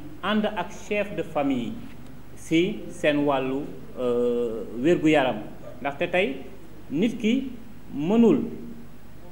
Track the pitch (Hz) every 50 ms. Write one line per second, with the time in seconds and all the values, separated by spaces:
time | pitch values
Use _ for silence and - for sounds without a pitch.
0 | - - - - - 190 214 214 214 202 - - 175 - - - - - 208 208
1 | 196 202 170 160 156 - - 151 139 139 135 120 117 104 - - - - - -
2 | - - - - - - - - - - 165 165 175 202 214 - - - - -
3 | - 156 147 147 143 147 139 131 131 131 135 139 151 - - - - - - -
4 | 127 123 120 120 120 120 120 120 120 113 110 110 92 - 107 117 127 160 175 151
5 | 143 156 156 147 131 127 110 104 - - - - - - - - 131 139 139 -
6 | 180 - 180 180 196 254 269 135 - - - - - - - - - - 131 151
7 | 208 240 - - - 214 247 269 262 - - - - - - - - - - 139
8 | 147 175 214 233 233 214 156 - - - - - - - - - - - - -
9 | - - - - - -